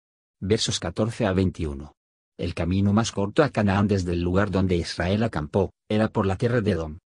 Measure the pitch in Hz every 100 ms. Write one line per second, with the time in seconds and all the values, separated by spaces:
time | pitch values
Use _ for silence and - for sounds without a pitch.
0 | _ _ _ - 92 110 - - 85 -
1 | 113 - 107 92 92 - 80 69 73 _
2 | _ _ _ - 87 - 85 95 101 104
3 | 113 - 101 131 143 - 101 95 104 98
4 | 87 87 87 92 104 92 95 87 82 -
5 | 87 104 113 80 76 101 87 _ - 107
6 | 110 113 98 90 117 120 104 87 80 80
7 | _